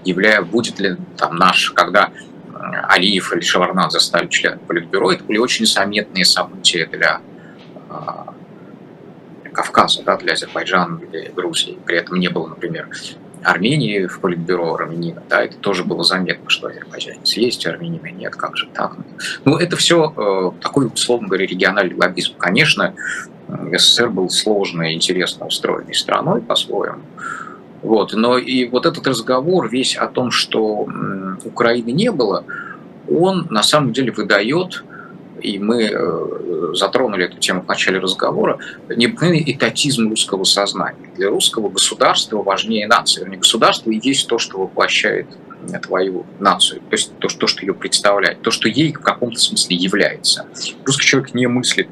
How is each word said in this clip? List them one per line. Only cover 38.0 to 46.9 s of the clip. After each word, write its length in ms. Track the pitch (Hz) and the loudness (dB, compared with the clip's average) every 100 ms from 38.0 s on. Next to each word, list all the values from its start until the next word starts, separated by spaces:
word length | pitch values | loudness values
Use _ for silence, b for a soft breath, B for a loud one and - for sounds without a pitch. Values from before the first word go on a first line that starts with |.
| 92 87 - - 90 - B B - | 0 0 0 2 0 0 B B -8
необыкновенный 540 | - 120 113 175 165 156 | 2 2 4 2 4 2
этатизм 600 | 117 117 110 147 117 110 | 0 0 2 0 2 2
русского 340 | 107 - 95 | 0 0 0
сознания. 640 | 92 - 101 98 71 - - - | 2 2 2 0 -4 -6 -18 -2
Для 140 | 98 | 0
русского 400 | 143 - - 101 | 2 0 0 -2
государства 760 | 92 - - 135 180 - 107 | 0 0 2 2 2 0 -2
важнее 440 | 95 95 101 110 107 | 0 0 0 -2 4
нации. 340 | 113 - - | 2 4 -2
Вернее, 160 | 92 95 | -2 0
государство 520 | - 113 156 - 117 | 2 4 4 2 0
и 100 | 110 | 0
есть 240 | 120 135 - | 2 0 0
то, 100 | 113 | 0
что 220 | - 95 | -2 -4
воплощает, 680 | 95 - 95 - 107 98 - - - - - | -4 0 0 2 2 0 -4 -14 -20 -16 -10
э, 60 | 90 | -10
твою 460 | - 95 95 90 - - | -2 0 0 -2 -8 0
нацию, 420 | 98 92 - - | 2 4 2 0
то 140 | - | -4